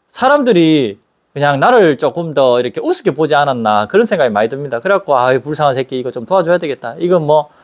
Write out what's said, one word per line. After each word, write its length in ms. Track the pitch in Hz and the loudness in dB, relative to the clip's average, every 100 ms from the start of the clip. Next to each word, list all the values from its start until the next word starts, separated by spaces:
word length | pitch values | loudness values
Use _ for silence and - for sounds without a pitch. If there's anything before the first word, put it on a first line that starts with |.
| _ | _
사람들이 920 | - 254 294 247 180 160 156 117 98 _ _ _ | -2 2 2 2 2 4 2 0 -6 _ _ _
그냥 260 | 143 143 139 | -4 -2 2
나를 380 | 190 247 175 131 | 2 4 4 2
조금 360 | 147 170 170 | -2 -4 -4
더 260 | 147 131 120 | 0 2 2
이렇게 200 | 123 - | -2 -4
우습게 300 | 294 359 202 | -4 -4 -4
보지 240 | 143 151 147 | -2 0 0
않았나, 520 | 143 123 113 104 107 | 0 0 0 0 2
그런 180 | 196 233 | 2 2
생각이 260 | 190 127 | 2 0
많이 180 | 104 113 | 2 -2
듭니다. 300 | 135 143 117 | -2 -6 -6
그래갖고, 360 | 190 196 196 135 | -2 -2 0 0
"아, 160 | 127 | 2
이 60 | 131 | 0
불쌍한 320 | 139 151 147 131 | -2 -2 -2 -2
새끼 240 | 127 131 | -4 -6
이거 100 | 127 | -8
좀 160 | 123 113 | -8 -2
도와줘야 320 | 190 165 175 | -2 0 -2
되겠다." 380 | 165 127 120 143 | -2 -8 -10 -6
이건 300 | 175 180 147 | -2 0 2
뭐, 220 | 151 147 _ | 0 -2 _